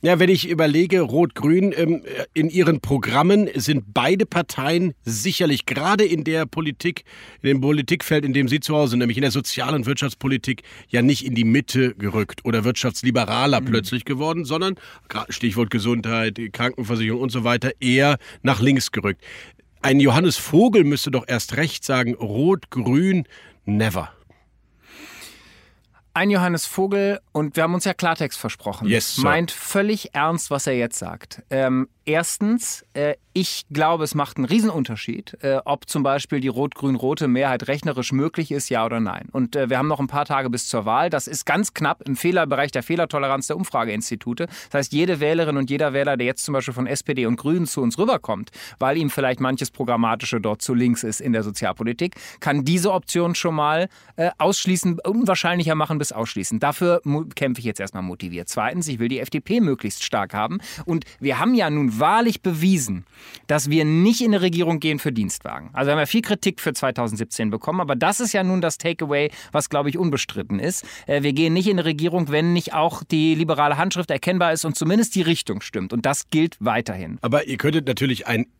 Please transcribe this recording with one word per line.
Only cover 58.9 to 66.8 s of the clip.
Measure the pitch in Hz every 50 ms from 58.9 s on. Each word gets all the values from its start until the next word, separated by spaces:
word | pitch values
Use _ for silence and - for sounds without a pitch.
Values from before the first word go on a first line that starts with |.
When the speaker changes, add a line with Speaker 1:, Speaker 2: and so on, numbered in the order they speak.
| 135
Speaker 2:
will | 110 117 117
die | 131 123
F | 113 -
D | - 151
P | - - 196 240
möglichst | 226 160 135 - - 107 - - -
stark | - - 110 98 92 -
haben. | 104 107 117 175 208 - - - - 151
Und | - 165 160 - - - _
wir | 127 139 127
haben | 117 160 226 254
ja | 233 190 156
nun | 147 151 147 123 107 110
wahrlich | 143 160 202 226 240 233 202 -
bewiesen, | _ 190 170 156 165 190 190 165 127 104 98 87 87 _ _ - - - - - _
dass | - 147 147 127 143
wir | 147 160 156
nicht | 151 156 165 180 220 233 233
in | 254
eine | 226 208 196
Regierung | 175 185 170 170 175 165 165 151
gehen | - 156 156 143
für | - 151
Dienstwagen. | 131 113 104 92 - - - - - 65 76 - 139
Also | 123 135 139
haben | 147
wir | 156 147
viel | 143 - 233
Kritik | 233 - 208 - - 196 180 -
für | - 165
zweitausendsiebzehn | 131 -